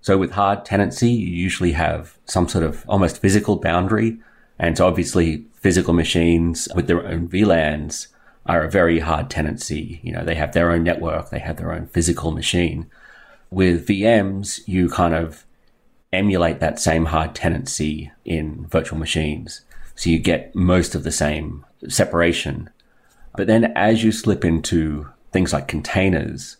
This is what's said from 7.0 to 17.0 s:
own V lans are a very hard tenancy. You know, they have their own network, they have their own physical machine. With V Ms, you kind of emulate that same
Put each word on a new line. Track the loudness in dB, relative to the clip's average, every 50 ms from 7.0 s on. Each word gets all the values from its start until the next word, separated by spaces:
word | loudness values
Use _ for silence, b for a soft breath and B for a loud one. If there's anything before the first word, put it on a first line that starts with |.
| 0 -4
own | -6 -6 -6 -4
V | 0 2 4
lans | 4 4 4 4 0 -2 -4 -6 -8 -10 -12 -12 -14 b b b b b b b
are | 0 0 0 0
a | 2
very | 2 4 4 4 4 2
hard | 2 0 -2 -2 -2 -4
tenancy. | -4 -4 -4 -4 -4 -6 -8 -8 -6 -6 -8 -10 -12 -12 -10
You | -10
know, | -8 -6 -4
they | -4 -2
have | -2 -4 -2
their | 0 2 2 4
own | 2 2 2
network, | 2 0 0 -2 -4 -4 -6 -6 -8
they | -10 -10
have | -8 -8 -8
their | -8 -6 -8
own | -8 -8 -10 -4
physical | -2 0 0 0 0 0 -2 -4
machine. | -4 -4 -4 -2 0 0 0 0 -2 -6 -10 -12 B B B B B B B B B B B B
With | 0 2 4 4 4 2 2 0
V | 0 2 4
Ms, | 4 4 4 4 0 -4 -6 -6 -8 -10 -10 -8
you | -2 0 2 2 2
kind | 2 2 2 2 2
of | 0 -2 -4 -8 -14 _ -20 _ _ _ _ _ _ _ _ _ _ _ _
emulate | -2 0 2 2 2 4 2 2 0 0
that | -2 -2 -2 0
same | 0 2 2 2